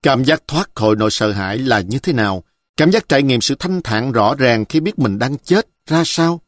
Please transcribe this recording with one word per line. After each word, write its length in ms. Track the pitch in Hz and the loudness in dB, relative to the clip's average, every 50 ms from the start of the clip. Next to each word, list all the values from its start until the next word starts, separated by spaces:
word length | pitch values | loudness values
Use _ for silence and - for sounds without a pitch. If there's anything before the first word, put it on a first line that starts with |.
| - | 2
Cảm 220 | 147 135 123 131 | 2 2 2 2
giác 180 | 131 156 160 _ | 0 0 0 _
thoát 280 | - 143 160 196 - _ | -4 -4 -4 -4 -4 _
khỏi 200 | - 110 107 107 | 0 2 2 2
nỗi 160 | 107 107 107 | 2 0 -2
sợ 200 | - - 110 107 | 0 0 -2 -2
hãi 260 | 101 101 95 95 101 | -2 -2 -4 -4 -6
là 240 | 120 131 131 117 104 | -4 -2 0 0 0
như 180 | 90 92 110 139 | 0 -2 -6 -4
thế 140 | - 190 160 | -2 -2 0
nào? 300 | 117 107 101 95 92 - _ _ _ _ _ _ | 0 0 0 -2 -4 -8 _ _ _ _ _ _
Cảm 140 | - 156 170 | 2 2 4
giác 180 | 190 226 - _ | 4 2 0 _
trải 140 | 151 139 143 | 0 2 2
nghiệm 180 | 135 127 120 | 2 0 0
sự 140 | - - 139 - | 0 -2 -4 -4
thanh 220 | - 180 185 180 | -4 -4 -4 -4
thản 300 | - - 110 107 120 135 | -4 -4 -4 -2 -2 -2
rõ 240 | 123 117 104 107 127 | 0 2 2 2 2
ràng 300 | 135 131 127 117 110 107 | 2 2 2 2 2 -2
khi 140 | - - 160 | -2 -2 -2
biết 200 | 156 196 214 - | -2 -2 -2 0
mình 200 | 135 110 98 104 | -2 -2 0 -2
đang 180 | 117 131 143 | -4 -4 -4
chết 300 | 139 _ - 180 208 220 _ _ _ _ | -8 _ 0 0 0 0 _ _ _ _
ra 180 | - 151 165 165 | -2 0 0 0
sao? 360 | - - - 165 165 170 165 _ | 0 0 0 0 0 0 -2 _